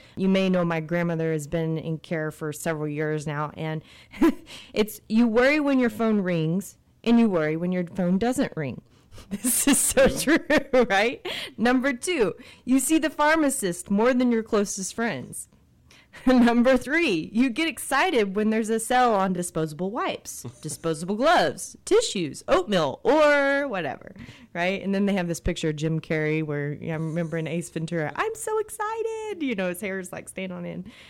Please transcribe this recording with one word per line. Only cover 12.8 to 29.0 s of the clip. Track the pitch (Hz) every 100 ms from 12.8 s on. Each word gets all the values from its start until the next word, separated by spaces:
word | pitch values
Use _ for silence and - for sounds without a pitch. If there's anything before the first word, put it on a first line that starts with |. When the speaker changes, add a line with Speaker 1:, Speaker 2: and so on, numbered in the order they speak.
Speaker 1:
see | - 320
the | 311
pharmacist | - 294 320 285 277 185 170 -
more | 202 240
than | 254 247
your | 226
closest | 220 214 202 - 185
friends. | - 233 139 104 - - _ _ _ _ - _
<laughs> | - -
Number | 254 240 240 240 254
three, | - 311 330 165 170
you | 226 262
get | 220 330
excited | 233 - 269 370 269 202 196
when | 214
there's | 220 214
a | 226
sale | - 247 247
on | 202 190
disposable | 175 175 165 160 151 185
wipes, | 240 370 - - -
<laughs> | 120 -
disposable | 151 - 165 156 175
gloves, | 208 285 330 165 107 - - -
tissues, | 415 - 202 151 135 -
oatmeal, | 339 359 190 147 -
or | - 302 294 285 277 277 285
whatever, | 196 147 - - - - - -
right? | 170 180 196
And | 196
then | 196 202
they |
have | 196 175
this | 165
picture | - 175 160
of | 151
Jim | 160 160
Carrey | - 160 151 156
where, | 156 147 143
you | 147 -
know, |
I | 156
remember | 160 160 165 165
in | 160
Ace | 165 160
Ventura, | 165 160 170 151
"I'm | - 427
so | 440 - 440
excited." | 427 - 427 453